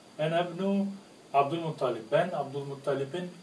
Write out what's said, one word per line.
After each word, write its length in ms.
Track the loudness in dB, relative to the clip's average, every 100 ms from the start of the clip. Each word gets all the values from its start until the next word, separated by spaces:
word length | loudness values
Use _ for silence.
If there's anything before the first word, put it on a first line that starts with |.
| -14 -4
ana 220 | 0 2
ibnu 440 | 0 0 2 2 0 -4 -14 -20 0
Abdülmuttalib." 680 | 2 2 0 -4 0 -2 -2 2
"Ben 180 | 2 4
Abdülmuttalib'in 960 | -2 -4 -6 -8 -4 -2 -2 -2 -4 -6 -6